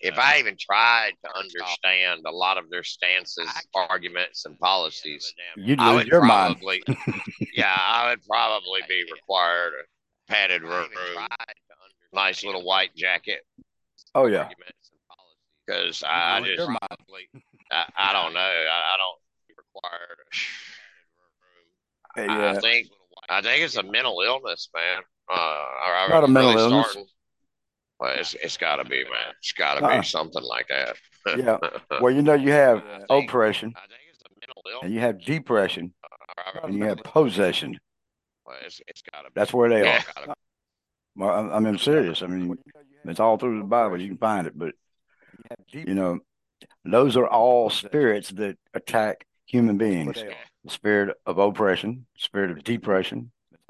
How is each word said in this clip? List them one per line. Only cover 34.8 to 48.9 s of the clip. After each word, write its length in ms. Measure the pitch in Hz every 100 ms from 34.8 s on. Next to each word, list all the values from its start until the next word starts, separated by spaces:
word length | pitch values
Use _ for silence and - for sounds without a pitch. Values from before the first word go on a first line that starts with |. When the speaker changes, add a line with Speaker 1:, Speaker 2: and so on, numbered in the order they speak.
| 92
Speaker 2:
and 80 |
you 60 | 110
have 200 | 120 98
depression, 720 | 104 160 - 113 95 90 87 -
Speaker 1:
Uh, 580 | - - - - 92 92
I, 40 | -
Speaker 2:
and 80 |
you 100 | 101
have 120 | 104 92
possession. 720 | - 151 139 95 92 80 73 - _ _ _ _ _ _
Speaker 1:
Well, 120 | 62 65
it's, 160 | 76 - -
it's 140 | -
gotta 260 | - 76 67
be. 40 | -
Speaker 2:
That's 160 | 104
where 160 | 123 117
they 160 | 113
Speaker 1:
Yeah. 180 | 104 117 - -
Speaker 2:
are. 180 | 71 - _ _ _ _ _ _ _
Well, 380 | - 98 92 107
I'm, 140 | 107 110
I'm 120 | 101
serious. 440 | 139 151 92 85
I 40 | 90
mean, 300 | 92 90 87 _ - _ _
it's 160 | 80 85
all 160 | 113 110
through 220 | 123 110
the 60 | 101
Bible. 340 | 120 110 90
You 80 | 98
can 80 | 92
find 280 | 113 104 82
it, 100 | 73
but, 160 | 82 - _ _ _ _ _ - - - _
you 260 | 135 160
know, 260 | 95 92 87 - _ _ _ - _ -
those 300 | 113 139 120
are 80 | 120
all 400 | 117 123 123 110
spirits 600 | - - 151 127 104 -
that 260 | 98 101 - _
attack 520 | 117 -